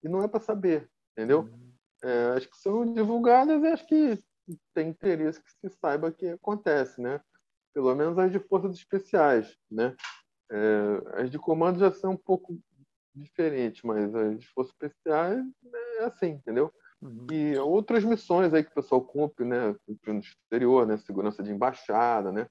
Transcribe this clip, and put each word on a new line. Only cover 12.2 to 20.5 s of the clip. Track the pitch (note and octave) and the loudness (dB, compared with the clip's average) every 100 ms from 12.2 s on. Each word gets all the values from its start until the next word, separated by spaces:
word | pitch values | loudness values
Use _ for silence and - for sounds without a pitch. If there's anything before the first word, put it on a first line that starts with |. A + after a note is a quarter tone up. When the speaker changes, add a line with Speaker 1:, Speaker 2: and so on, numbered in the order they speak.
| - F#3 - E3+ _ _ C#3 _ _ | -2 -2 -2 -16 _ _ _ _ _
Speaker 1:
diferentes, | C#3 D3 - E3 C#3 A#2+ G#2+ | -20 -20 -4 -2 0 -4 -4
mas | A#2+ G#2+ G#2 | -6 -2 -2
as | A2+ G#2+ A2 | -2 -2 -4
de | A#2+ | -10
forças | - B2+ | -8 -8
especiais | _ D3 _ - D3+ E3+ A3+ C4 - B3 A#3+ A#3+ A3+ | _ -14 _ -2 -2 0 -2 -6 -12 -16 -14 -10 -6
é | |
assim, | A#3 A#3 F3+ | -6 -4 -6
entendeu? | D3+ - A2+ D#3 _ _ _ | -6 -6 -2 -2 _ _ _
Speaker 2:
Uhum. | C#3 A2+ B2 | -18 -16 -8
Speaker 1:
E | D#3 D3+ C#3 | -4 -2 0
outras | C#3 F#3 G#3+ A#3 | 2 0 2 0
missões | G#3+ A3+ - F3 F3+ | 2 -2 2 2 4
aí | D#3 | 2
que | D3+ | 0
o | |
pessoal | - C3+ B2+ | -4 2 0
cumpre, | B2+ C#3+ D3 - | 0 -4 -4 -2
né? | B2 B2 A#2 G#2 _ | -2 0 -2 -4 _
Cumpre | G#2+ - | -16 -6
no | G#2 | -6
exterior, | G2+ - _ | -6 -20 _